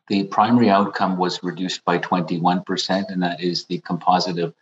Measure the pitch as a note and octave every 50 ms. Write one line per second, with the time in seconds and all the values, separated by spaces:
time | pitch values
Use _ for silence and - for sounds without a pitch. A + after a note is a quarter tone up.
0 | _ - G#2 G2 G2 - - A2 G#2+ A2+ A#2+ A#2+ A#2 G#2 G2 G2 G2+ G2 - -
1 | G2+ F#2+ F#2 F2+ F#2 F2+ - - - F2+ E2 F2 F#2 F2+ - - - F#2 F2 F2
2 | - - G2 F2+ E2 - F2+ E2 E2+ F2 F2+ F#2+ - - F#2 F2+ - - F#2 G2
3 | G2 G2 F#2 F#2 F2+ E2+ E2+ D#2+ F2+ F2+ E2+ - - - F2+ E2 - - F2+ D#2+
4 | - F#2 F2+ F2+ - F#2+ E2 E2+ E2+ E2 - _